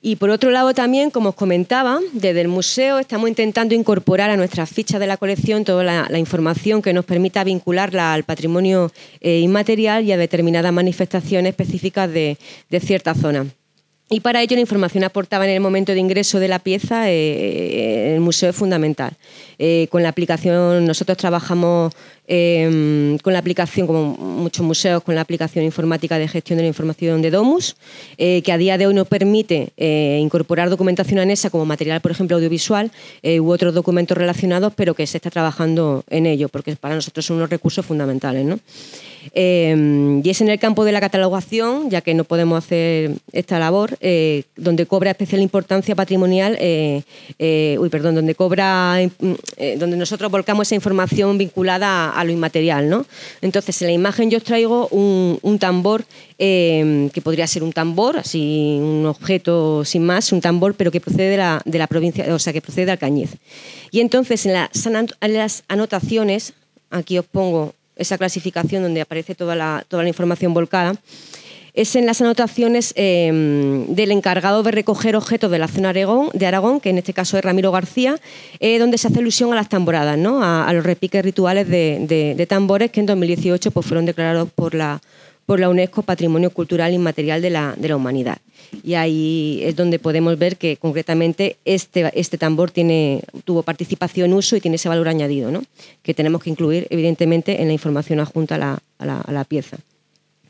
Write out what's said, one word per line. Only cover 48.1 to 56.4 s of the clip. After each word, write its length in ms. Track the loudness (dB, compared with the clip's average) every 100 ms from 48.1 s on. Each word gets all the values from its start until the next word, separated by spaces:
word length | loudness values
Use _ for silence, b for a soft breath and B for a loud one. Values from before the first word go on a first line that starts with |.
donde 200 | 0 0
cobra, 640 | 0 0 2 2 2 2 2 0 0
mm, 140 | -4 -4 -8 -6
eh, 180 | -6 -2
donde 200 | -2 -2
nosotros 320 | -4 -4 -2
volcamos 380 | -2 0 -2 0
esa 60 |
información 600 | -2 0 0 0 0 0 0
vinculada 720 | -2 -2 -2 0 0 0 -2
a, 140 | -2
a 40 |
lo 80 | -2
inmaterial, 560 | 0 0 0 0 2 2
¿no? 160 | 0 -4 B B B
Entonces, 400 | -2 -2 -4 -4
en 60 | 0
la 40 |
imagen 380 | 2 0 0 0
yo 80 | 0
os 60 |
traigo 440 | 0 0 2 0 0
un, 500 | 0 2 2 0 0
un 160 | 0 0
tambor, 460 | 2 0 0 -2 -4 B B
em, 720 | _